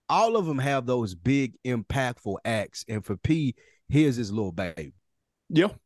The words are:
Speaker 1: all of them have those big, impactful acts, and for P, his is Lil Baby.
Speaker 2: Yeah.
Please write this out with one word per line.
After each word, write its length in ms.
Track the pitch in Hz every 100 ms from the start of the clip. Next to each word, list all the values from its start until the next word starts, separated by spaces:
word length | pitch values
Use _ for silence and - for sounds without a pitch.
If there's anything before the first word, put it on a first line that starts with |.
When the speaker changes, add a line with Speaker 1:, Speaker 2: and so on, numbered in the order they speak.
| -
Speaker 1:
all 280 | 165 226 226
of 80 | 170
them 120 | 139
have 280 | 135 139 123
those 280 | 123 110
big, 400 | 90 131 139 135 -
impactful 720 | 127 123 104 139 127 120 107 92
acts, 400 | - 113 98 - -
and 160 | 107
for 120 | - 98
P, 380 | - 160 143 - _ _ -
his 300 | 139 151 120
is 140 | 107
Lil 180 | 107 98
Baby. 400 | 85 92 80 71 - _ _ _ _ -
Speaker 2:
Yeah. 180 | - 196 -